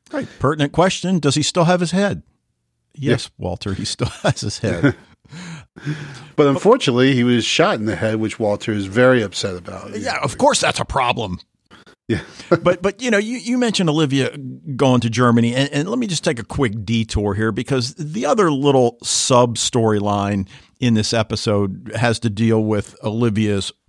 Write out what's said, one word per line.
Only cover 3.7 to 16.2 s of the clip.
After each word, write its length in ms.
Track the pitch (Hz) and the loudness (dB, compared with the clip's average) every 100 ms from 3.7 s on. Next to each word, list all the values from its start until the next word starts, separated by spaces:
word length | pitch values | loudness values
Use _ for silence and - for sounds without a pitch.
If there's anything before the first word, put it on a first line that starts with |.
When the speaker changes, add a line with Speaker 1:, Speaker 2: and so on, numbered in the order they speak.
| 98 | -6
Speaker 1:
he 100 | 104 | -6
still 220 | - 123 | -4 -6
<laughs> 160 | - | -2
has 180 | - - | -4 -2
his 160 | 104 - | -6 -4
head. 360 | 107 87 135 - | -4 0 -2 -4
Speaker 2:
<laughs> 40 | - _ _ 156 180 160 - - 147 151 - - - - | -12 _ _ -18 -16 -16 -18 -12 -8 -8 -10 -16 -10 2
But 120 | 143 | 4
unfortunately, 680 | 139 196 254 - 120 135 | 4 4 4 4 4 4
he 100 | 131 | 4
was 220 | 120 120 110 | 4 2 2
shot 300 | - 175 156 | 2 2 2
in 100 | 107 | -2
the 100 | 87 | -2
head, 200 | 110 110 | -2 -2
which 220 | 107 - | -4 -2
Walter 320 | 107 104 - | -2 -2 -2
is 140 | 104 95 | -4 -2
very 360 | 104 127 127 | 4 6 4
upset 340 | 101 - 101 90 | 2 -4 -6 -8
about. 420 | 87 92 - 214 | -12 -14 -12 -8
Speaker 1:
Yeah, 180 | - 143 | -6 -4
of 140 | - - | -6 2
course 220 | 277 240 | 2 4
that's 180 | 156 - | 0 -2
a 60 | - | -4
problem. 540 | 139 123 120 104 90 - _ _ - - _ - | 0 0 -2 -4 -8 -12 _ _ -20 -20 _ -4
Speaker 2:
Yeah. 140 | 107 - - - | -4 -4 -18 -2
<laughs> 120 | 170 | 0
Speaker 1:
But, 200 | - - | 2 0
but, 200 | 196 196 | -2 -4
you 100 | 247 | -2
know, 60 | 208 | 0
you, 200 | 214 247 | -2 -6
you 200 | 180 254 | -4 0
mentioned 320 | 240 202 170 | 0 0 0
Olivia 460 | 151 151 135 120 143 | 2 2 2 -2 -4
going 640 | 131 131 156 127 139 123 | -14 -14 -10 0 4 4
to 80 | 120 | 2
Germany, 440 | 110 123 117 117 | 2 4 4 2
and, 160 | 123 139 | 0 -2
and 160 | 147 147 | -2 -2
let 100 | 247 | -2
me 80 | 220 | -2
just 160 | 160 | -2